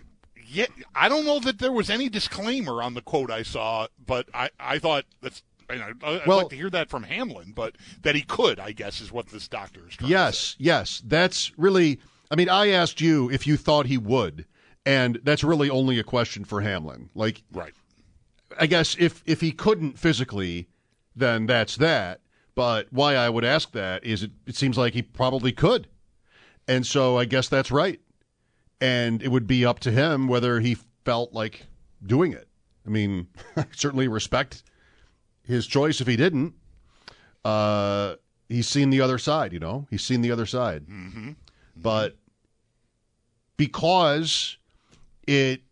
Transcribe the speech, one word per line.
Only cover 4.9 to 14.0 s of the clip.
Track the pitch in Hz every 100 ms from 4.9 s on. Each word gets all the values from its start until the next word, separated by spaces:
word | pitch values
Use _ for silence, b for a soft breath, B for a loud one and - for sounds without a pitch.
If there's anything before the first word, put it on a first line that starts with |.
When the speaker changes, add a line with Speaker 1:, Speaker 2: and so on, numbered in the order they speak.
| 175 - _
Speaker 1:
that's, | 127 - _ _ -
you | 123
know, | 104 123
I, | 151 170
I'd | 156
Speaker 2:
Well | 190
Speaker 1:
like | 165
to | 139
hear | 185
that | 175 151
from | 135
Hamlin, | 113 185 247 98 90 -
but | 113 - B B
that | 151 147
he |
could, | - - 208 95
I | 104
guess, | 107 101 -
is | 104
what | 117 -
this | 107 -
doctor | 113 98 92 85
is | -
trying | 127
Speaker 2:
Yes, | 185 170 -
Speaker 1:
to | -
say. | -
Speaker 2:
yes. | 151 139 98 - 107
That's | 156 180 - - -
really, | 190 190 160 131 b b b
I | 156
mean, | 180
I | 190 208
asked | 185 165 -
you | 160 151 123
if | 135 147
you | 147
thought | - 147 127
he |
would, | 131